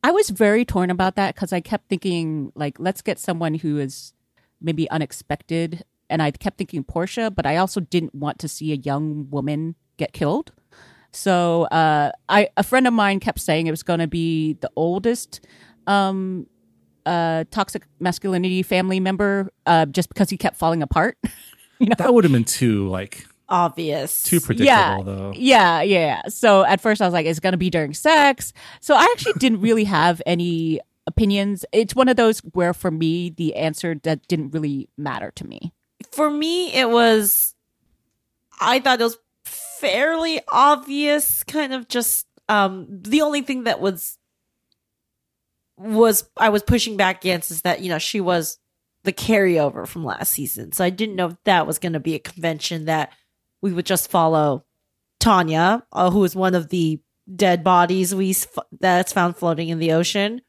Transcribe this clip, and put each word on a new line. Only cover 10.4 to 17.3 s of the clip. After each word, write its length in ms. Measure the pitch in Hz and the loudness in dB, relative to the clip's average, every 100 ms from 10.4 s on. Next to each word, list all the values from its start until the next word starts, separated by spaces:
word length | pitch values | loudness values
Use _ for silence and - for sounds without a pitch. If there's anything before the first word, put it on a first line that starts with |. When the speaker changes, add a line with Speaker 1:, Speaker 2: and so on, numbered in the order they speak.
| 320 _ _ _ - _ _ | -4 _ _ _ -20 _ _
Speaker 1:
So, 520 | - - 180 175 170 | -6 0 2 2 2
uh, 480 | 165 165 160 151 147 - - | 2 2 2 2 0 -4 0
I, 180 | 202 208 - | 2 2 0
a 80 | |
friend 240 | - 254 254 | 0 2 2
of 60 | |
mine 260 | 233 202 196 | 2 2 0
kept 200 | 220 - | -4 -6
saying 280 | - 160 165 | -2 0 0
it 40 | |
was 120 | 160 | -4
gonna 240 | - 170 165 | -2 -2 -2
be 460 | 170 165 160 156 | -2 -2 0 -2
the 180 | 151 - - | -4 -6 -2
oldest, 640 | 165 180 220 233 - - _ _ _ _ - | -2 0 -2 -4 -6 -18 _ _ _ _ -2
um, 600 | 202 196 190 190 185 - _ _ _ _ _ - | 0 2 -2 -4 -8 -10 _ _ _ _ _ -4
uh, 380 | 175 165 | -2 0